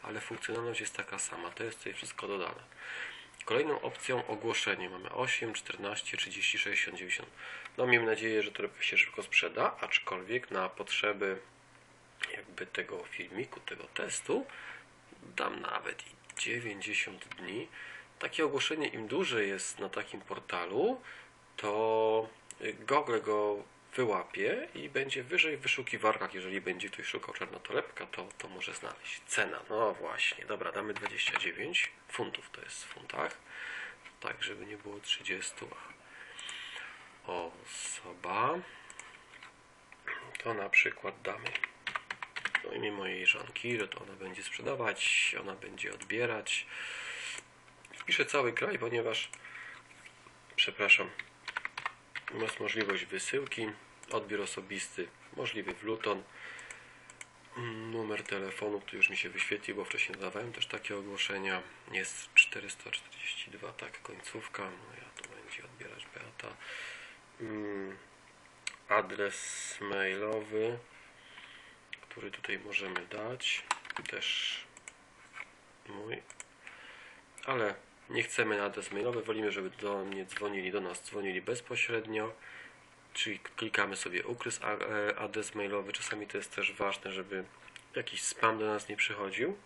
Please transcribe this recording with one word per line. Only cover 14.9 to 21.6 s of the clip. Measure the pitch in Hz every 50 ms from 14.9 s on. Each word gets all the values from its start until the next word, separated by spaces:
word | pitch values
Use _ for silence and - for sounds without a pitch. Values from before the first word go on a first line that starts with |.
| - - - - - - - - -
dam | - - - - -
nawet | - - - - - - - - -
i | - - - - - - -
dziewięćdziesiąt | - 110 113 120 120 110 101 98 95 107 104 - - 107 95 90 -
dni. | - - - 92 92 95 117 - - - - - - - - - - - -
Takie | - 143 - - 160
ogłoszenie, | 143 139 135 - - - 156 147
im | 123 - 117 110
dłużej | 104 120 165 190 - 123 113 104 98
jest | 98 92 - - - -
na | 101 95
takim | - 107 104 - - 104
portalu, | 95 - 98 95 - - - 90 87 87 95 120 170 226 262 254 - - - - - - - - - - -
to, | -